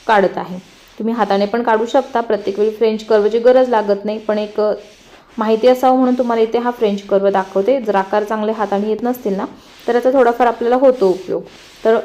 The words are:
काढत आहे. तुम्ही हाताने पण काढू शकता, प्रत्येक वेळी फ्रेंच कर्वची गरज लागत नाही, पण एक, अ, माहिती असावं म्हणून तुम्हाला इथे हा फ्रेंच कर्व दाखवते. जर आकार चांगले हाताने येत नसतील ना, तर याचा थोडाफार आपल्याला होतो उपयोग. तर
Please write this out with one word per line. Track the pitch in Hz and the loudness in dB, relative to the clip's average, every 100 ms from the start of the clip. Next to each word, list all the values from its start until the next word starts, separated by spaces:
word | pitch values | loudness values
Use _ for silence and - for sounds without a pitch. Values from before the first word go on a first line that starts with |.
| - | 0
काढत | 214 185 - | 2 2 -2
आहे. | 175 185 - - - - | -10 -12 -16 -20 -20 -8
तुम्ही | 220 | -4
हाताने | 226 202 196 202 | -2 0 0 0
पण | 208 | -2
काढू | 240 220 226 | 0 0 0
शकता, | 277 - 233 | -2 0 -2
प्रत्येक | 233 208 196 196 | -2 -4 -4 -2
वेळी | 214 | -2
फ्रेंच | 214 226 220 - | 0 -2 -2 0
कर्वची | 220 208 226 | 2 2 2
गरज | 233 254 254 | 4 4 4
लागत | 226 208 196 202 | 2 0 -2 -2
नाही, | 214 | -6
पण | 214 214 | -4 -4
एक, | 208 208 | -4 -2
अ, | 214 202 - - - - - - | -2 -2 -8 -20 -20 -20 -14 -6
माहिती | 220 220 247 | 0 2 4
असावं | 254 254 254 | 4 4 4
म्हणून | 254 254 | 2 0
तुम्हाला | 240 226 | 0 0
इथे | 220 233 | 0 0
हा | 240 | -2
फ्रेंच | 240 214 202 | -2 -2 -2
कर्व | - 196 196 | -2 0 2
दाखवते. | 196 190 196 196 269 | 0 -2 -2 0 0
जर | 214 196 | 0 -2
आकार | 190 208 | 0 -2
चांगले | 208 220 214 | -2 -4 -4
हाताने | 220 202 202 208 | -4 -2 -2 -2
येत | 214 | -2
नसतील | 240 247 220 | -4 -4 -4
ना, | 196 226 - - - - | -4 -6 -12 -20 -12 -2
तर | 240 | 0
याचा | 247 | 2
थोडाफार | 269 240 240 247 | 2 2 2 0
आपल्याला | 226 233 254 | 0 0 2
होतो | 269 254 190 | 4 4 2
उपयोग. | 180 - - - - - - 226 | 0 -4 -8 -8 -20 -20 -4 0
तर | 226 | 0